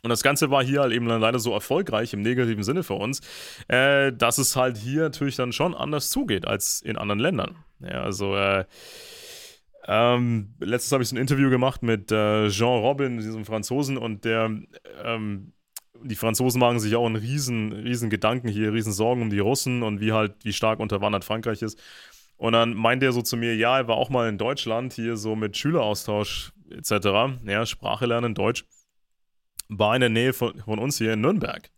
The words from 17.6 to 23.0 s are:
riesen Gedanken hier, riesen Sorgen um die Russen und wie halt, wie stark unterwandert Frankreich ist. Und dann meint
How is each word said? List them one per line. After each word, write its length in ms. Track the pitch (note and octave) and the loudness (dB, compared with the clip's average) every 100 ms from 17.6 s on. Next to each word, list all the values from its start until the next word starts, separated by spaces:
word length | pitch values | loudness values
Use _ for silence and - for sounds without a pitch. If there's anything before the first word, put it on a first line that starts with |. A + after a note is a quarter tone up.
| G#2+ | -4
riesen 380 | G#2 A#2+ B2 A2+ | -6 -4 -2 -2
Gedanken 380 | G#2 G#2+ B2 A#2+ | 2 2 0 -2
hier, 260 | G2+ G#2+ | 0 0
riesen 180 | A2+ A2 | 0 -2
Sorgen 300 | G2 A2+ B2 | 0 2 2
um 80 | A2+ | 0
die 80 | G2+ | 2
Russen 440 | G2+ C3+ - B2 | 2 2 0 -2
und 180 | A2 G#2 | -2 0
wie 120 | G#2+ | 2
halt, 220 | A2 G#2+ - | 2 0 -2
wie 80 | G#2+ | -6
stark 260 | F#2+ A2 A2 | 0 0 0
unterwandert 460 | G#2+ G#2 G#2 G2+ | -2 0 0 -2
Frankreich 380 | - A2 A2+ G#2+ | -2 -4 -2 -4
ist. 180 | A2 - - - - - _ _ | -6 -8 -20 -20 -20 -20 _ _
Und 160 | A2+ | 2
dann 220 | A2+ A#2 | 4 4
meint 280 | G#2+ A2+ B2+ | 2 0 2